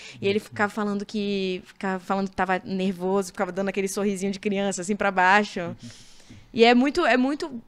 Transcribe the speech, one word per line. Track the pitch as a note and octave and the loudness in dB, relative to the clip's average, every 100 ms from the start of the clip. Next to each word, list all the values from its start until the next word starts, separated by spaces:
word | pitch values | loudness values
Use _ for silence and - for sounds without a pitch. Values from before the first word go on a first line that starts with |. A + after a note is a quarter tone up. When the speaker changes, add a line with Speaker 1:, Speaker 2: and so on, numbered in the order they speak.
| - B2+ | -20 -4
Speaker 1:
e | G3 | -2
ele | G#3 | -2
ficava | - - G#3 | -4 -2 -2
falando | A3 G#3 G3+ G3+ | -2 -4 -4 -4
que, | A3 G3+ G3 F#3+ F#3 - | -4 -2 -2 -2 -6 -10
ficava | - G3 F#3 | -8 -6 -4
falando | - G3 G3 | -4 -2 -2
que | - | -2
tava | F#3 F#3 - | 0 -2 -2
nervoso, | F#3+ F#3 F3 F#3 G3 F#3 | -2 -2 -2 0 0 -2
ficava | - F#3 | -4 -4
dando | F3+ G3 | -4 -4
aquele | G3 F#3+ | -2 -4
sorrisinho | G3+ G3+ F#3+ G3 | -2 -2 -2 -4
de | G3 | -4
criança | G#3+ G3 G3 F#3 | -2 -2 -2 -2
assim | F3 G#3 | -2 0
pra | G3+ | 0
baixo. | F#3 F#3 G3+ G3+ F#3+ | 4 6 6 4 -4
Speaker 2:
Uhum. | E3+ B2 A#2 - - - - - - - | -8 -10 -16 -18 -20 -20 -20 -20 -4 4
Speaker 1:
E | |
é | A#3 | 6
muito, | B3 C#4 F4 D4+ | 6 4 2 2
é | B3 | 2
muito | B3+ D4 E4 B3 | 2 -2 -8 -10